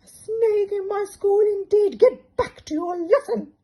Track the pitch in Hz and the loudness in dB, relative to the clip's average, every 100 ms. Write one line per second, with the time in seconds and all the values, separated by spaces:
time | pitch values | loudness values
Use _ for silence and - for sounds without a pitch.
0 | _ - - 440 453 415 403 403 381 403 | _ -20 -10 -2 0 2 -2 -4 -4 -6
1 | 403 - 403 403 427 403 392 415 415 214 | -6 -4 0 2 2 0 0 2 2 4
2 | 494 508 _ - 494 - - 302 349 359 | 2 2 _ -6 -6 -8 -8 -6 -4 -6
3 | 330 523 - 440 - _ | 2 0 2 -6 -6 _